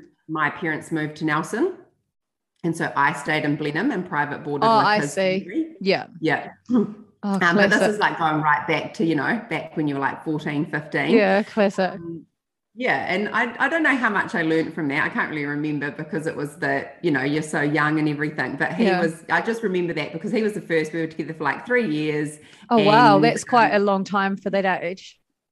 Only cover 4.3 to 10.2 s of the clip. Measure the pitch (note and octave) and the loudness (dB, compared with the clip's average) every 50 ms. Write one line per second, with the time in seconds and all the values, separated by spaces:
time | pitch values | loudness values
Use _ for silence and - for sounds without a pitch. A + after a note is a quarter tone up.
4.3 | C#3+ - D3 D3+ C#3+ C#3+ A3 A3+ A3+ G#3+ F3+ G3+ G#3+ G#3 C#3+ C#3+ - F#3+ F#3+ F#3 | -4 -8 -6 -6 -2 0 2 4 4 4 4 4 2 2 0 -2 -2 0 0 0
5.3 | F#3 G3 - F3 G#3+ D#4+ D#4+ D#4+ - - F#3+ F#3+ F3 C3+ - - - D#3+ D#3 D#3 | 0 -2 -4 -4 -4 -4 -4 -6 -8 -6 0 0 0 0 -2 -8 -10 -4 -2 0
6.3 | C#3 - - - - _ _ - B3 A3+ G3 - - - - _ _ _ - G3+ | 0 -2 -4 -8 -14 _ _ 0 0 0 0 0 -4 -14 -20 _ _ _ -6 -4
7.3 | G3 F#3+ F#3 E3+ E3+ G#3 G3 G3 G3+ - F#3+ G#3+ G#3+ G#3+ F#3 D3+ D#3 - E3+ D#3 | -2 2 2 4 4 6 4 6 4 4 4 2 2 2 0 0 0 0 0 0
8.3 | D3+ D3+ D3+ D3+ D3 - - - D#3 D3+ - - - - E3+ E3 D#3 D3 C3 C#3+ | 2 2 2 2 2 2 0 -2 -2 -2 -2 -6 -4 -2 0 0 2 2 0 0
9.3 | A3 G#3+ - - E3 D3+ D#3 - - E3+ D3+ D3 C#3 C#3 C#3 B2+ - - | -2 -2 -4 -6 -6 -6 -6 -6 -4 -4 -2 -2 -2 0 -2 -2 -2 -4